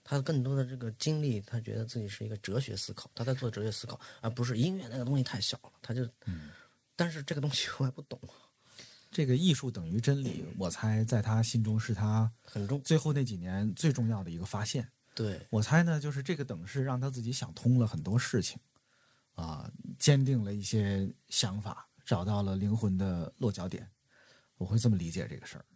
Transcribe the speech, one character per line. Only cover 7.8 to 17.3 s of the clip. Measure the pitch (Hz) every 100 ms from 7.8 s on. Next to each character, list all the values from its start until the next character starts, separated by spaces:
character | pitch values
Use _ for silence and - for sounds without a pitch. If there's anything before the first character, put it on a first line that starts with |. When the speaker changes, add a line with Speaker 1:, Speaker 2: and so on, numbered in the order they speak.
| 131
Speaker 1:
也 |
不 | 143
懂。 | 143 - - - - _ _ - - - -
Speaker 2:
这 | - 139
个 | 127
“艺 | 180
术 | 139 131
等 | 107 82
于 | 101
真 | 127 139
理”， | 127 82 78 87
我 | 90
猜 | - 110 110
在 | 110 117
他 | 101 110
心 | 113 117
中 | 110 110
是 | -
他 | 98 107 110 113 -
Speaker 1:
很 | - 101 101
重。 | 143
Speaker 2:
最 | - 156
后 | 156
那 | 143
几 | 127 95
年 | 90 95 107 -
最 | 160
重 | 127 113
要 | 107
的 | 87
一 | 82
个 | 95
发 | 101 107
现。 | 139 117 _ _
Speaker 1:
对。 | - 110 92 -
Speaker 2:
我 | 110
猜 | 104 156
呢， | 170 156
就 | 147
是 | 135
这 | 139 160
个 |
等 | 139 90 90
式 | 139
让 | 131 127
他 | 135
自 | 131
己 | 117